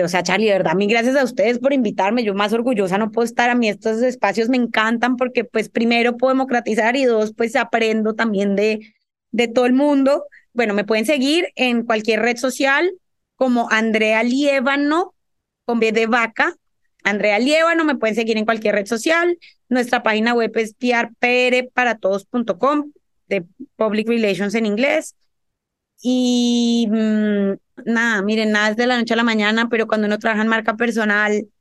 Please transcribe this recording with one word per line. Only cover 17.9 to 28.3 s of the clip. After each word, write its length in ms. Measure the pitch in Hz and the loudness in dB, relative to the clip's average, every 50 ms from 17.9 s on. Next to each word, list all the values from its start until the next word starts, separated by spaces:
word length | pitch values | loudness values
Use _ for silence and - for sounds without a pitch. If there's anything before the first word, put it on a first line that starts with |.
| 277 | 0
pueden 180 | - 220 220 208 | 0 -2 -2 -2
seguir 220 | 226 226 220 226 | -2 -2 -2 -2
en 80 | 220 214 | -2 0
cualquier 300 | 220 226 220 220 208 202 | -2 -2 -2 0 -2 0
red 120 | 208 196 | -2 -2
social. 520 | - 240 220 - 320 320 339 349 349 349 - - - - _ _ - | -2 -4 -4 0 0 0 2 0 0 -2 -4 -8 -20 -20 _ _ -2
Nuestra 320 | 247 254 240 247 254 240 | -2 -2 0 0 -2 -2
página 320 | 240 220 214 214 220 240 240 | 0 0 0 0 0 0 0
web 180 | 233 226 220 226 | 0 0 -2 -2
es 180 | 226 220 214 - | -4 -4 -4 -6
P 160 | - 254 247 | -4 -2 0
R 200 | 240 233 233 233 - - | 0 0 0 -4 -4 -2
P 280 | - 247 247 247 247 | 0 2 2 4 2
R 240 | 247 247 254 254 247 | 2 2 0 0 -2
para 240 | - 254 247 240 220 | -2 0 0 0 0
todos 300 | 220 - 190 196 196 - | -2 -2 -2 -2 -2 -4
punto 320 | _ - 247 233 214 185 175 | _ -6 -4 -2 -4 -4 0
com. 340 | 247 277 302 294 294 294 - _ _ _ _ _ _ - | 0 0 0 0 -2 -6 -12 _ _ _ _ _ _ -4
De 140 | 196 196 170 - _ - - - _ | -4 -4 -4 -6 _ -20 -20 -12 _
Public 320 | - 220 214 208 214 220 226 | -4 -2 -2 -2 -2 -2 -2
Relations 460 | 233 233 220 202 190 170 202 202 196 | 0 0 0 0 0 -2 -2 -2 -2
en 120 | 226 226 | -2 -2
inglés. 480 | 208 202 220 262 285 302 311 311 - - _ _ _ _ _ _ _ _ _ _ _ _ _ _ _ _ _ | -2 0 0 2 2 2 0 -2 -6 -14 _ _ _ _ _ _ _ _ _ _ _ _ _ _ _ _ _
Y, 840 | - 247 254 254 247 247 247 240 240 240 240 240 240 233 233 233 233 208 | -4 -2 0 0 2 2 2 2 2 0 0 0 0 0 0 0 0 0
mm, 600 | 214 220 220 220 214 214 214 208 208 202 202 196 196 - _ _ _ - 254 | 0 0 0 0 0 0 0 0 0 0 0 -2 -2 -6 _ _ _ -12 -6
nada, 360 | 220 233 226 233 233 220 196 | -2 0 0 0 0 0 0
miren, 300 | 190 208 | 0 0